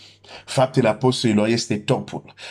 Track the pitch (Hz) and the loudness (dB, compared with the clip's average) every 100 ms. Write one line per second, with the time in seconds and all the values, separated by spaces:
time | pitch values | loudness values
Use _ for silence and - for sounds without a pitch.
0 | - _ - - - - 131 131 113 104 | -20 _ -20 -20 -6 0 2 2 2 2
1 | 127 127 120 104 107 117 - 104 - 113 | 0 2 2 2 2 0 -2 -6 -2 -2
2 | - - - - - | -2 -12 -14 -20 -20